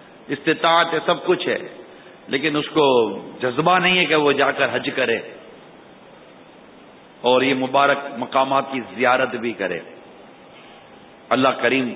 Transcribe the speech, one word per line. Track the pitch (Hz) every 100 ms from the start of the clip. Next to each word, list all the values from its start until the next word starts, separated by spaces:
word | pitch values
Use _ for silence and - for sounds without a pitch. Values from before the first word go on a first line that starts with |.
| - - -
استطاعت | 143 - 156 165 165 165
ہے، | 160 151
سب | 175 -
کچھ | 180 -
ہے، | 98 - - - - - - -
لیکن | 127 151 151
اس | 147
کو | 156 143 123 110 101 - -
جذبہ | 127 120 160 185
نہیں | 175 180
ہے |
کہ | 160 156
وہ | 147
جا | 131 139
کر | 143 135
حج | 120 127 -
کرے | 123 110 - - - - - - - - - - - - - - - - - - - -
اور | 120 127
یہ | 131
مبارک | 131 127 135 143 143 139 117
مقامات | 127 135 135 135 135
کی | 135 107 95
زیارت | 123 127 131
بھی | 127 117
کرے۔ | 107 95 87 - - - - - - - - - - - - - - -
اللہ | 120 131
کریم | 123 120 131 127